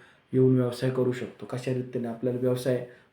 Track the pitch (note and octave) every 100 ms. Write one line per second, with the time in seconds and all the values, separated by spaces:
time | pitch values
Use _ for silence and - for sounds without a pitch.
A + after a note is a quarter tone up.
0 | - _ _ C3 C3 B2+ B2 - C3 C3
1 | B2 B2 G2+ - G#2+ B2+ - B2+ B2 B2
2 | A#2 A2+ B2+ B2 B2+ B2+ C3+ B2 - -
3 | _